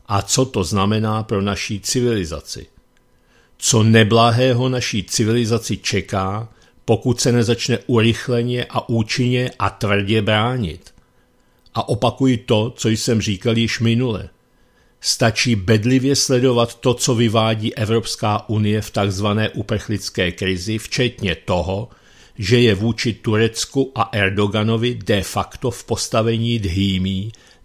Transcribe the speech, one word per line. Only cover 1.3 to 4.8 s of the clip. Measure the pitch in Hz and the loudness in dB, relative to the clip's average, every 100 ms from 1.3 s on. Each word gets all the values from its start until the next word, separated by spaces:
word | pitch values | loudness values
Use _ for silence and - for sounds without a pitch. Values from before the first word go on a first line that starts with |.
| 101 | -2
naší | 101 98 - 104 | -2 -4 -6 -6
civilizaci. | - 127 120 110 82 78 - 65 - _ _ _ _ _ _ _ _ _ | -4 -2 0 0 -4 -8 -12 -14 -16 _ _ _ _ _ _ _ _ _
Co | - 117 | 0 4
neblahého | 110 113 104 113 117 117 131 120 131 | 6 6 6 6 4 4 2 2 0
naší | 127 | -2